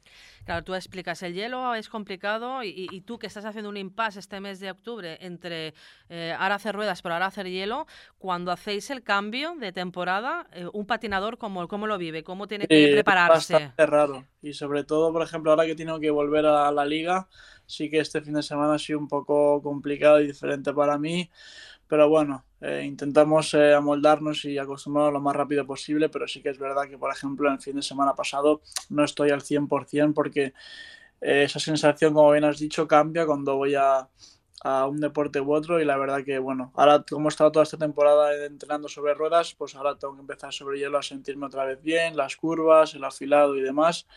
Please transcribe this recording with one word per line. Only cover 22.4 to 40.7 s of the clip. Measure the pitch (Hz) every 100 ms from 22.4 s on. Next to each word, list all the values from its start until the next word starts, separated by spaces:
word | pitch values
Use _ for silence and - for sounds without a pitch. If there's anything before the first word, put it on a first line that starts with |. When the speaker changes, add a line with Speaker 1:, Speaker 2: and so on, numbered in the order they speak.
| _ _
Speaker 2:
eh, | 143 143 143
intentamos, | 139 143 143 151 156 151
eh, | 156 147
amoldarnos | 147 147 147 147 151 151 147 147
y | 139
acostumbrarnos | 135 139 - 143 147
lo | 143
más | 143 139
rápido | 139 143 135
posible, | 135 - 151 156
pero | 147 135
sí | 139
que | 139
es | 131
verdad | 139 139 139
que, | 135
por | 135
ejemplo, | 135 139 135 143
en | 135
el |
fin | - 139
de |
semana | 143 135 139 135
pasado | 147 139 147 151 _ - -
no | 147
estoy | 147 - 147
al | 143
cien | - 147 143
por | 143 131
cien | 147 151
porque, | 151 143 147 135 - - - - - _ _
eh, | - 139
esa | 143 147
sensación, | 160 151 151 147 160
como | 151 147
bien | 147
has | 151 143
dicho, | 151 - 151
cambia | 151 156 165 160
cuando | 143 139 139
voy | 139 143
a, | 139 135 131 _ - _ _ _
a | - 135 135
un | 147
deporte | 147 147 143 143
u | 139
otro | 151 156 170
y | 151
la | 135
verdad | 135 139
que, | 135 135
bueno, | 131 131 127 -
ahora | 143 147 -
como | 147 151
he |
estado | - 151
toda | 156
esta | 151 156
temporada | 151 143 147 147 147 147 147
entrenando | 143 139 147 147
sobre | 147 147
ruedas, | 147 156 170 165 -
pues | 143 139
ahora | 143 139
tengo | 139 139
que |
empezar | 139 135 139
sobre | - 139